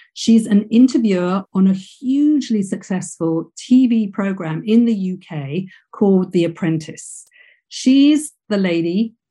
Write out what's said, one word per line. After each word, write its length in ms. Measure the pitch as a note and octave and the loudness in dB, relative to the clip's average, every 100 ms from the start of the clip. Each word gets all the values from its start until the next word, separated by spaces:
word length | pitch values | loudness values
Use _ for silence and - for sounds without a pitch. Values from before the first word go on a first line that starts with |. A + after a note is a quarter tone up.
| _ | _
She's 320 | - - A3+ A3 | -6 2 2 4
an 200 | G3+ - | 0 2
interviewer 760 | A3+ C4 C#4 A3 F3+ F3+ F#3+ - | 4 4 4 0 0 0 -4 -4
on 140 | F#3+ F#3+ | 0 2
a 80 | |
hugely 880 | F#3+ - - B3+ C#4 D4 D4 B3 G#3+ | 0 -6 -10 -4 0 2 0 0 -4
successful 920 | G3 G3+ - F#3 - - E3 E3 - - | -2 -8 -6 -6 -6 -6 -4 -4 -6 -16
T 280 | - B3+ B3 | 0 2 4
V 200 | A3+ G3 | 0 -2
program 540 | G3 G3 F#3+ D#3+ E3 | -4 -6 -6 -6 -6
in 220 | G#3 A#3 A#3 | 2 2 2
the 80 | |
U 240 | G3+ F#3 F3 | -2 -4 -8
K 500 | - D#3 C3+ F#3 F#3+ _ _ | -10 -12 -8 -8 -10 _ _
called 400 | - G3+ F#3+ F#3 | -2 2 2 2
The 120 | F3 | -2
Apprentice. 800 | E3+ E3 E3 D#3+ - - - - _ _ _ _ _ | -2 -2 -4 -4 -6 -18 -20 -20 _ _ _ _ _
She's 640 | - B3+ C4+ C#4+ D4+ - _ - | -4 2 4 4 2 -2 _ -6
the 100 | G3+ | -2
lady 560 | F#3 E3+ E3+ F#3+ A3+ _ _ | 0 0 -2 -2 -4 _ _